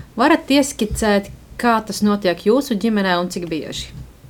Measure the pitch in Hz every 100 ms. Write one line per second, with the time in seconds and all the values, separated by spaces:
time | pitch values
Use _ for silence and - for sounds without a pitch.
0 | - - 277 320 - 277 269 - 214 -
1 | 214 202 202 - - - 240 220 220 196
2 | 208 202 190 170 202 247 269 208 226 208
3 | 190 175 180 180 170 160 - - - -
4 | - - -